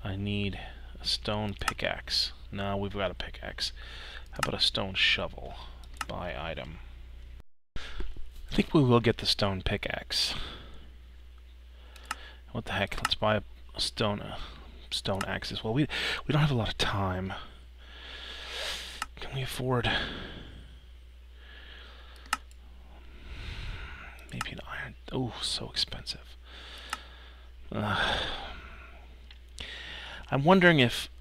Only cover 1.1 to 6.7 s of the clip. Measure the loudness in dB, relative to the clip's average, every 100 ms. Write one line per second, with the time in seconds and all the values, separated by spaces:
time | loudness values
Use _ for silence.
1.1 | 0 2 0 0 0 -2 2 0 0 0
2.1 | 0 0 -2 -8 -4 0 0 0 2 0
3.1 | 0 -6 -6 -8 -4 -4 -4 -10 -10 -10
4.1 | -10 -10 -2 0 2 2 2 0 4 4
5.1 | 4 2 -4 -10 -10 -12 -12 -12 -10 -6
6.1 | -4 -4 -4 -4 -4 -6